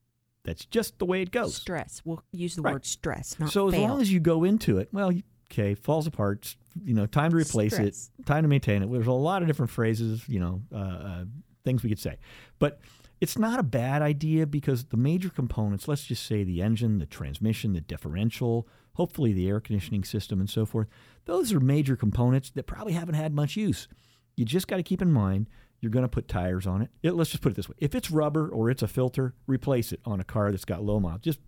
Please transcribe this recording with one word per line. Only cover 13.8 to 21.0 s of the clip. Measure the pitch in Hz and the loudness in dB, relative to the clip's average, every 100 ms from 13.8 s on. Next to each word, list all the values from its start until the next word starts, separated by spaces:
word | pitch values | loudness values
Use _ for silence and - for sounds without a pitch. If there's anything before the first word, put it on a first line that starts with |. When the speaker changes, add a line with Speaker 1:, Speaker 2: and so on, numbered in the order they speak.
| 123 143 | 0 2
Speaker 1:
idea | 151 143 156 160 156 | 2 0 2 2 2
because | 147 143 123 131 | 0 0 -2 0
the | 113 | 2
major | 135 180 185 | 2 2 -2
components, | - 123 - 107 101 - | -4 -2 0 -2 -2 -2
let's | 143 - | -4 -4
just | 117 | -8
say | - 107 | -2 -2
the | 95 85 | 0 0
engine, | 101 110 117 104 | 2 2 2 0
the | 76 | -2
transmission, | - 69 73 110 110 110 | -8 -8 -2 0 0 0
the | 87 | -2
differential, | 78 - - 85 113 - 123 117 - - _ | -4 -10 -6 -2 -2 0 0 0 -4 -16 _
hopefully | - 170 - 123 | -4 -4 0 2
the | 95 92 | 2 2
air | 104 | 0
conditioning | - 104 - 104 | -2 -4 -2 -4
system | 95 107 - 95 | -2 -6 -2 -2
and | 98 | 0
so | - 107 | 0 0
forth, | 117 107 - | -2 -4 -8